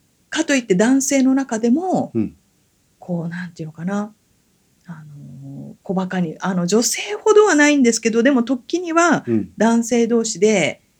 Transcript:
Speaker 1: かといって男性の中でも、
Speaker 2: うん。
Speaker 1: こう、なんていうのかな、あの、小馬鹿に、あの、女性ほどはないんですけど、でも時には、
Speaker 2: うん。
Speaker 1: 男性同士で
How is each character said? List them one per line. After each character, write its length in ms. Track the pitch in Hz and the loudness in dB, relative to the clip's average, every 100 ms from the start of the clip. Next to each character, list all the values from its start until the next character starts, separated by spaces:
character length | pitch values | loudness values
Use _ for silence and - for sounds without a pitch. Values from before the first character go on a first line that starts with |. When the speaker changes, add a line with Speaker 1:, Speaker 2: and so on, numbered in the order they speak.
| _ _ _ | _ _ _
Speaker 1:
か 160 | - 311 | -6 -2
と 100 | 269 | -2
い 40 | |
っ 40 | |
て 120 | 240 180 | 0 2
男 260 | 226 269 | 2 2
性 200 | 269 277 | 2 2
の 140 | 262 262 | 2 0
中 240 | 269 220 | -2 -2
で 100 | 233 | 0
も、 420 | 277 359 233 - 117 | 0 0 -2 -2 -4
Speaker 2:
う 40 | |
ん。 160 | 95 - _ _ _ _ _ _ | -6 -8 _ _ _ _ _ _
Speaker 1:
こ 240 | - 175 | -8 -6
う、 40 | 170 | -6
な 200 | 175 175 | -10 -12
ん 40 | |
て 100 | - | -12
い 40 | 156 | -14
う 20 | |
の 60 | |
か 100 | 156 | -10
な、 300 | 175 202 208 - _ _ _ _ _ _ - | -6 -6 -8 -14 _ _ _ _ _ _ -20
あ 180 | 156 | -20
の、 720 | 151 143 143 139 139 139 143 - | -20 -20 -20 -20 -18 -18 -18 -14
小 100 | - | -8
馬 140 | 190 185 | -6 -4
鹿 120 | 185 | -4
に、 160 | 170 156 | -4 -6
あ 140 | 180 | -6
の、 120 | 185 175 | -4 0
女 160 | 214 | 0
性 200 | - - - 415 | -2 -4 -8 -2
ほ 180 | 427 | 4
ど 120 | 427 427 | 6 6
は 100 | 302 | 4
な 140 | 294 | 4
い 80 | 294 | 4
ん 60 | |
で 80 | 240 | 2
す 80 | 226 | 2
け 120 | 226 | 0
ど、 120 | 226 | 2
で 80 | 240 | 2
も 120 | 262 | 2
時 360 | 233 262 - 339 | 0 -4 -4 -6
に 140 | 349 | -2
は、 300 | 330 339 196 - | 0 2 0 0
Speaker 2:
う 60 | |
ん。 180 | 110 95 - | -2 -2 -2
Speaker 1:
男 260 | 220 233 | 0 2
性 240 | 226 240 233 | 0 0 2
同 160 | 233 | 0
士 160 | 226 170 | -2 0
で 420 | 214 202 143 - _ | 2 2 0 -4 _